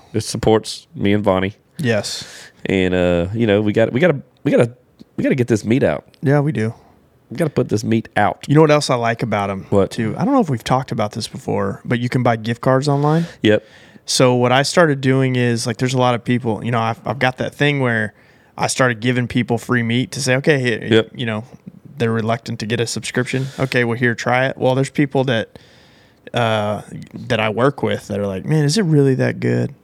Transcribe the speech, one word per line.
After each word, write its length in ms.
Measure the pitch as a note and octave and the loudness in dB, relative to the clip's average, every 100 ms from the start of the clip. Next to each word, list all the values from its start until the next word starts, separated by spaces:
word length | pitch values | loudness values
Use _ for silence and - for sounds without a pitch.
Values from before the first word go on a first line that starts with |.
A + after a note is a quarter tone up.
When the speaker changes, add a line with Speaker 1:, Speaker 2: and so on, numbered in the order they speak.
| - | -8
Speaker 1:
It 80 | A2+ | -6
supports 640 | - A#2 A2 A2 - - - | -6 -2 2 2 0 -10 -16
me 180 | C#3+ G2+ | -4 0
and 100 | G#2 | 2
Vonnie. 300 | G2+ F#2 F#2+ - _ - | 2 2 0 -4 _ -6
Speaker 2:
Yes. 720 | B2+ G#2+ - - - - - - - | -2 -2 -2 -10 -12 -18 -20 -12 -2
Speaker 1:
And, 260 | F#2+ F#2 | 0 2
uh, 340 | F2+ F2 F2 E2+ | 2 2 2 0
you 140 | A2 A#2 | 0 2
know, 160 | G2+ | 2
we 100 | G#2+ | 2
got, 180 | G#2 A2+ | 2 0
we 80 | B2 | 2
gotta, 200 | F3 C#3+ - _ | 2 0 -6 _
we 60 | C#3+ | 0
gotta, 240 | C4 A#2 B2 _ _ - - | 2 0 -4 _ _ -14 -4
we 60 | |
gotta 120 | C#4+ | -2
get 140 | D3+ A#2+ | 0 2
this 160 | A2 | 0
meat 180 | G#2 B2+ | 2 0
out. 240 | G2+ D2 - _ | 0 -2 -6 _
Speaker 2:
Yeah, 180 | - D3 | 0 2
we 120 | C#3+ | 2
do. 220 | G#2+ A2 - - _ _ _ _ | -2 -4 -6 -16 _ _ _ _
Speaker 1:
We 60 | B2+ | -6
gotta 100 | D#3+ | -2
put 180 | - B2+ | -2 -2
this 140 | G#2+ | -2
meat 240 | A2 A2+ - - | 0 -2 0 0
out. 280 | G2+ - - | 0 -2 2
Speaker 2:
You 60 | |
know 60 | C#3+ | 4
what 100 | D#3 | 6
else 200 | D3 - | 4 2
I 60 | B2+ | 0
like 260 | A#2 A#2 | 0 -2
about 260 | A#2 G#2 G2+ | -2 -2 -2
'em, 160 | G2 F2+ | -6 0
Speaker 1:
What? 200 | G2+ F#2 | 2 2
Speaker 2:
too? 220 | - A2+ G2+ | 0 -4 -2
I 60 | F#3+ | 0
don't 80 | |
know 60 | C#4 | 2
if 100 | F3 | 0
we've 140 | B2 | -2
talked 280 | - C3 C3 | -2 -2 -2
about 200 | A2 G#2 | -4 -4
this 140 | A#2 - | -6 -10
before, 520 | - - G#2 G2+ - - | -10 -6 -4 -4 -6 -4
but 120 | A#2+ | -4
you 100 | A#2+ | -2
can 120 | B2+ | 0
buy 140 | B2 A2+ | 0 0
gift 240 | A2 A#2 | -2 -2
cards 260 | C3+ C3 C#3+ | 2 2 2
online. 380 | C#3 D3 D#3+ E3+ - | 0 2 0 -2 0
Speaker 1:
Yep. 220 | G#2 G#2 - - - - | 2 2 0 -18 -20 -18
Speaker 2:
So 300 | - - C3 | -4 2 4
what 180 | B2 B2 | 4 2
I 100 | B2+ | 2
started 380 | C#3+ - E3 C#3 | 2 2 2 2
doing 360 | C3 C3 C3 B2+ | 2 2 2 2
is, 300 | B2 A#2 B2 | 0 0 -2
like, 120 | A2 | -2
there's 160 | B2+ | -2
a 40 | C3 | 2
lot 160 | B2 | 2
of 80 | A#2+ | 0
people, 380 | - B2 A#2+ G#2+ | 0 -2 -2 -4
you 60 | A2+ | -4
know, 100 | A#2+ | -2
I've, 200 | A2+ A2+ - | -2 -4 -6
I've 120 | B2 | -2
got 200 | B2+ - | -2 -2
that 160 | A#2+ | -6
thing 260 | - D3 C#3+ | -2 0 0
where 320 | B2+ A2+ G#2+ - _ _ _ - | 0 0 -4 -8 _ _ _ -4
I 80 | B2+ | -2
started 340 | - C3 A2+ | 0 0 0
giving 260 | B2 B2 A#2+ | -2 -2 0
people 300 | B2 A2+ A#2 | -2 0 -2
free 260 | - B2 | 0 -2
meat 280 | A#2 A#2 C3 | 0 -2 -2
to 80 | - | -4
say, 140 | C3+ B2+ | -2 0
"Okay, 220 | D3+ C#3+ | 2 2
here," 240 | B2 G#2+ | 0 -2
Speaker 1:
Yep. 260 | G#2+ A2 A2 | 2 2 2
Speaker 2:
you 100 | - A#2 | -4 -6
know, 180 | G#2+ A#2 - - - - - | -6 -8 -18 -20 -20 -20 -4
they're 120 | A#2 | -2
reluctant 460 | A2+ A2 A#2 - A#2 | 0 -2 -4 -6 -10
to 60 | G#2+ | -4
get 140 | A#2 | -4
a 60 | A2+ | -2
subscription. 580 | - - - B2 C3 C3 - | -6 -4 -2 -2 -2 -4 -4
"Okay, 260 | C3 B2+ | -2 0
well, 120 | A#2 A#2 | 0 0
here, 180 | B2 A2+ | 0 0
try 300 | - B2 C3 | 0 0 0
it." 100 | - | 0
Well, 180 | B2+ | 0
there's 160 | C3 C#3 | 0 0
people 320 | - C#3+ C#3 | 0 0 0
that, 340 | C3 A2+ G2+ - - - _ _ _ _ - | 0 0 -4 -12 -20 -20 _ _ _ _ -8
uh, 480 | - A#2 A2 G#2 G2+ - - - | -2 0 0 -2 -4 -8 -16 -14
that 240 | - A#2+ A2+ | -14 -4 -2
I 100 | A2 | 0
work 320 | G#2 C3 - | 2 0 2
with 240 | G#2+ G#2 - | -2 -4 -4
that 100 | G#2 | -4
are 80 | G2+ | -4
like, 180 | F#2+ - | -6 -2
"Man, 180 | D#3 | 0
is 120 | C#3+ G#3+ | 2 2
it 40 | |
really 320 | F3+ D3+ C#3 C3 | 2 4 4 4
that 220 | B2 A#2 | 0 -2
good?" 360 | B2 B2 B2 - | -2 0 -2 -6